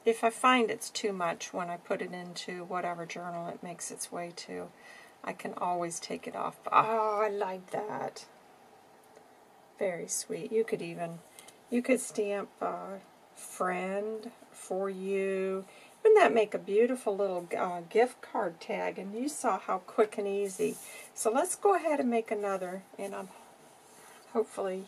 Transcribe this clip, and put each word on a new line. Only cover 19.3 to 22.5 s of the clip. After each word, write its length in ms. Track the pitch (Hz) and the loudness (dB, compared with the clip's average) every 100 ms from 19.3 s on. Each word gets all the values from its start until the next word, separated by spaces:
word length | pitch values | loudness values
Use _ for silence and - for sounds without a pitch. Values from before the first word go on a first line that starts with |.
| - 240 190 | 0 0 0
how 200 | - 185 | -2 -4
quick 380 | - - 214 - | -2 2 4 2
and 100 | 202 | -2
easy. 480 | 202 202 190 170 - - - - | 0 -2 0 -2 -2 -12 -16 -16
So 180 | - 220 | -2 2
let's 240 | 254 359 | 2 0
go 200 | - 403 | 4 4
ahead 260 | 359 320 285 | 6 4 2
and 80 | 254 | 2
make 200 | 233 226 | 2 0
another. 540 | 208 202 | -2 0